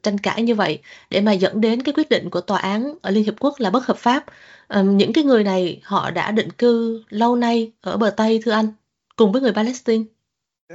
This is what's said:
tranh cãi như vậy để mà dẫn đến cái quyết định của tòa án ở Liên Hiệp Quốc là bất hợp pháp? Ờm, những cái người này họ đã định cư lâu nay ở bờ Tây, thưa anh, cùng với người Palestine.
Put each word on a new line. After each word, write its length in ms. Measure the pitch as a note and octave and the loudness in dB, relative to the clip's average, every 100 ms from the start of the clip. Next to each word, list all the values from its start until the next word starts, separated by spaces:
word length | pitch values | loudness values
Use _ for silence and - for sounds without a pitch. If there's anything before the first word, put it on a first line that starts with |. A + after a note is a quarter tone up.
tranh 140 | - G3+ | -4 -4
cãi 240 | G3+ F#3 | -4 -2
như 140 | A#3 A3 | 0 0
vậy 260 | F3 D3+ - - - | 0 -4 -10 -20 -4
để 120 | - | 0
mà 100 | G#3 | 2
dẫn 300 | G3 F#3 G#3 | 2 2 2
đến 220 | A3 A#3 | 0 0
cái 100 | C4 | -2
quyết 160 | D4 D4+ | -2 0
định 200 | G#3 E3 | -2 -2
của 120 | F3 | -6
tòa 180 | - F#3+ | -4 -4
án 340 | F#3+ G#3 C4+ D#4 | -2 -4 -6 -8
ở 100 | F#3+ | -2
Liên 120 | G3+ | 0
Hiệp 120 | G#3+ G#3+ | 0 -2
Quốc 140 | C#4 C#4 | -4 -2
là 120 | G#3 | 0
bất 160 | A3+ B3+ | 0 -2
hợp 120 | - | -2
pháp? 260 | A#3+ C4+ - - - - - | 0 0 -4 -18 -20 -20 -4
Ờm, 300 | G3+ G3 G3 | 0 4 4
những 160 | G#3 | 2
cái 100 | C#4 | 2
người 200 | C#4+ A#3+ | 4 4
này 380 | G3+ F#3+ F3+ C#3+ | 2 0 -2 -6
họ 280 | - G3 F#3 | -4 -4 -2
đã 200 | F3 D#3+ | -4 -2
định 180 | G#3+ E3+ | -2 -4
cư 520 | - A#3+ A#3 A3+ A3+ A3 | 0 2 2 0 -6 -8
lâu 260 | G#3 A#3 B3 | -2 0 2
nay 360 | A#3+ A#3 A3+ - | 2 0 -2 -8
ở 160 | F#3+ F#3+ | -6 -2
bờ 120 | G#3+ G#3 | 0 0
Tây, 240 | A3 A3+ A3+ | 0 0 0
thưa 60 | |
anh, 160 | A3 A3 G#3+ _ _ _ - | 0 -2 -6 _ _ _ 0
cùng 160 | A3 | 2
với 100 | A#3 | 2
người 120 | C4 | 0
Palestine. 500 | G#3 A3+ B3+ - A3+ A3 _ _ _ _ _ - | 0 -2 -4 -2 -2 -2 _ _ _ _ _ -16